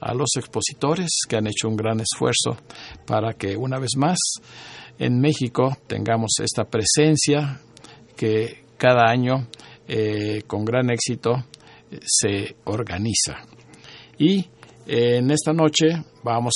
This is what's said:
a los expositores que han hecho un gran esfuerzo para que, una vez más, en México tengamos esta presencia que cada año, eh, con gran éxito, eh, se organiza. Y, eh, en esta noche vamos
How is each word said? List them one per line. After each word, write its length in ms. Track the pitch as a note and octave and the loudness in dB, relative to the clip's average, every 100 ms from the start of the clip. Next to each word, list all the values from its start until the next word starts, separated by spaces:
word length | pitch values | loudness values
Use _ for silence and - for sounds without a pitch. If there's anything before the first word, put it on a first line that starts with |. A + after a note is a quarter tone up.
a 140 | - | -6
los 160 | B2 C3 - | -2 -2 -4
expositores 760 | - G#2+ - - C#3 E3+ E3+ - - | -4 -4 -6 -2 -2 0 -2 -4 -2
que 80 | A2+ | 0
han 100 | G#2+ | -2
hecho 220 | G#2+ A2+ | -2 -2
un 80 | A2 | -2
gran 240 | A2 A2 | 0 -2
esfuerzo 580 | A2+ - B2+ A#2+ B2 A2+ - - - - - | -2 -2 0 0 0 -4 -10 -20 -18 -14 -2
para 280 | A2 A2 | -2 -2
que, 220 | - G2 G2 | -4 -4 -4
una 220 | C3 C3 | -4 -4
vez 180 | B2 C3+ | -4 0
más, 220 | D3+ F3+ - - - - - - - - | 2 2 -2 -6 -12 -20 -20 -20 -16 -4
en 200 | B2+ B2 | 0 2
México 560 | D3 C#3+ B2 B2+ C3 C3+ - | 4 2 0 2 0 0 -6
tengamos 460 | G#2+ G#2+ A2+ A2 - | -4 0 0 0 -2
esta 220 | A2 - | -2 -4
presencia 960 | G#2+ A2+ G#2 - D3+ D3+ - C#3 C#3+ C3 - - - - - - | -2 0 2 4 4 4 2 0 0 -6 -14 -20 -20 -20 -18 -4
que 480 | A2+ A2 A#2 - - - | 0 0 0 -6 -20 2
cada 340 | B2+ B2 A2+ | 4 6 6
año, 380 | B2 B2 C3 A#2+ - - - - | 4 2 0 -4 -14 -20 -18 -6
eh, 540 | A2+ G#2+ G#2 G#2 G#2+ - | -2 0 -2 -2 -4 -4
con 180 | G#2 | -4
gran 260 | G#2+ B2 B2+ | 0 0 0
éxito, 420 | A#2 - A#2 A#2 B2+ - - - - - | 0 -2 -2 0 -2 -4 -16 -20 -20 -18
eh, 100 | F#2+ | -12
se 540 | - - G#2 G2 G#2 - | -2 0 0 -2 -4 -10
organiza. 840 | - A2 A2 G2+ A2 G2 - - - - - - - - - - | -6 -4 -4 -4 -2 -2 -2 -6 -16 -20 -20 -20 -20 -20 -12 0
Y, 220 | D#3 G3 F3 - - - - | 2 2 -2 -10 -20 -18 -4
eh, 320 | B2 A#2+ A#2+ | 2 2 4
en 120 | B2+ | 2
esta 240 | D3+ D#3 | 0 0
noche 340 | D#3+ D#3 - D#3+ E3+ - - | 2 2 4 2 2 -6 -8
vamos 320 | A#2 A#2 A#2+ | -4 -2 0